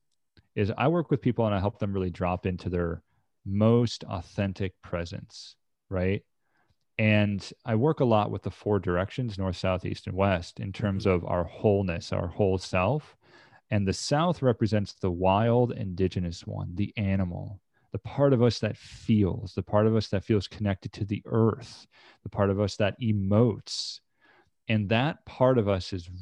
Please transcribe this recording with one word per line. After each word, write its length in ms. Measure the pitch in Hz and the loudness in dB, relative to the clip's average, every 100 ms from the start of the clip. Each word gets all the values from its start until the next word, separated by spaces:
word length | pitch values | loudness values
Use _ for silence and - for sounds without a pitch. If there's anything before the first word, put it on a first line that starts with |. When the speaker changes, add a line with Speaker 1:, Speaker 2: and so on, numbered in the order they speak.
| _ _ _ _ _ | _ _ _ _ _
Speaker 1:
is 180 | - 101 - | -2 -2 0
I 120 | 123 | 0
work 220 | 175 156 | 0 0
with 120 | 143 | 0
people 240 | 127 120 113 | 0 0 0
and 80 | |
I 60 | 101 | 0
help 180 | 101 - | 0 -2
them 140 | 101 | -4
really 180 | 98 92 | -2 -4
drop 360 | 82 90 90 95 | -2 -2 -2 -4
into 220 | 90 92 | -4 -4
their 340 | 87 85 82 - _ _ _ - | -2 -2 -6 -12 _ _ _ -6
most 580 | 98 110 120 120 - | 2 4 4 2 -2
authentic 760 | - 101 - - 98 92 95 - | -8 -10 -8 -4 -4 -4 -8 -8
presence, 760 | - 87 87 - - - - - _ _ - | -8 -8 -6 -10 -14 -18 -20 -20 _ _ -8
right? 340 | 95 92 104 - _ _ _ _ _ _ - | -2 0 -2 -6 _ _ _ _ _ _ 0
And 500 | 110 107 104 101 - - | 4 4 2 -2 -8 -12
I 120 | - 110 | -4 0
work 240 | 143 156 | 2 2
a 40 | |
lot 260 | 131 110 104 | 4 4 2
with 120 | 104 | -4
the 80 | - | -8
four 280 | - - 104 | -6 -2 0
directions, 600 | 90 87 101 - 123 95 | 2 0 -2 -4 -6 -4
north, 180 | 95 90 | -4 -2
south, 300 | 92 92 101 | -2 -2 -4
east, 200 | 98 - | -8 -6
and 80 | 92 | 0
west, 440 | 98 90 85 - | 2 0 -2 -10
in 120 | 107 | -10
terms 340 | 95 104 95 101 | -6 -4 0 2
Speaker 2:
Mm-hmm. 80 | |
Speaker 1:
of 100 | 90 | 0
our 200 | - 90 | 0 -2
wholeness, 680 | 82 - 110 101 95 85 - | -4 0 2 2 0 -4 -4
our 140 | 98 90 | -4 -4
whole 320 | - 101 92 | 0 0 0
self. 580 | - 92 92 147 - _ _ - - - _ | -2 0 0 -2 -6 _ _ -20 -20 -20 _
And 160 | 107 98 | 0 0
the 60 | |
south 500 | 92 - 143 175 165 | -2 0 0 2 2
represents 500 | 131 117 110 107 98 | 2 2 2 0 -2
the 160 | - 95 | -4 -4
wild 640 | 87 92 98 117 117 120 | 0 4 4 4 4 2
indigenous 720 | - 101 87 92 95 87 85 - | -2 -6 -2 -2 0 -4 -6 -10
one, 260 | 101 95 | -8 -8
the 180 | 90 101 - | -4 -4 -2
animal, 640 | 98 98 90 87 101 101 _ _ _ | 0 0 -2 -6 -10 -14 _ _ _
the 60 | - | -10
part 340 | - - 143 | -8 2 4
of 100 | 131 | 6
us 160 | 120 - | 4 2
that 180 | 107 - | -2 -6
feels, 800 | - - - 110 95 - 95 | -12 -8 2 4 4 0 -6
the 80 | - | -8
part 240 | - 104 110 | 0 4 4
of 100 | 113 | 2
us 120 | - | 0
that 160 | 98 | -2
feels 220 | - 107 - | 0 0 -2
connected 440 | - 104 98 110 | -4 -4 -4 -6
to 100 | - | -8
the 180 | 101 98 - | -6 -6 -2
earth, 600 | 120 110 - - - - _ - _ | 2 2 2 -6 -18 -20 _ -20 _
the 60 | - | -8
part 220 | - 101 | 0 2
of 100 | 98 | 2
us 160 | 104 - | -2 0
that 240 | 101 - | -2 0
emotes. 1000 | 117 104 95 104 120 101 - - - - _ _ _ _ _ _ - | -2 0 2 4 4 2 -6 -10 -10 -14 _ _ _ _ _ _ -2
And 200 | 110 98 | 0 2
that 340 | 110 139 - | 2 0 -4
part 320 | - - 127 127 | -10 2 4 4
of 100 | 101 | 2
us 240 | 95 - | 0 -2
is 180 | 92 85 90 | -8 -10 -12